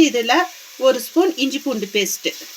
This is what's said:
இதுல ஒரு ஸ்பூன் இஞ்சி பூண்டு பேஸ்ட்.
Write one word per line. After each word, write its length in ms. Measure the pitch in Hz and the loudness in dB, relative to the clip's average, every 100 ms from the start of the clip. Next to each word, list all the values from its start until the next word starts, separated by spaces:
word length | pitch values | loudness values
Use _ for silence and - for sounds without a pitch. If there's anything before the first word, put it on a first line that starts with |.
| 302 | 6
இதுல 260 | 233 226 294 359 - - - 262 | 2 2 2 0 -6 -20 -2 0
ஒரு 120 | 254 - | 0 0
ஸ்பூன் 260 | 330 370 - | 0 0 0
இஞ்சி 160 | 269 269 | -4 -4
பூண்டு 220 | 277 226 202 | -4 -4 -4
பேஸ்ட். 340 | 208 190 - 156 - - | -2 -2 -4 -8 -8 -12